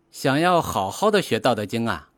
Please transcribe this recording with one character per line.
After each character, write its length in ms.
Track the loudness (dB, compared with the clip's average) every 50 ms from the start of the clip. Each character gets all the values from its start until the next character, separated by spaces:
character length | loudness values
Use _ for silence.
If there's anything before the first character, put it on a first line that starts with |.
| _ _
想 280 | -10 -4 -2 0 0 2
要 220 | 2 2 2 2
好 300 | 0 0 -2 -2 -2 -4
好 180 | -2 -2 0 2
的 140 | 2 2 0
学 160 | 0 -2 0
《道 140 | 2 0 0
德 100 | 0 -2
经》 200 | -4 -4 -4 -2 -2
啊， 220 | -4 -4 -8 _ _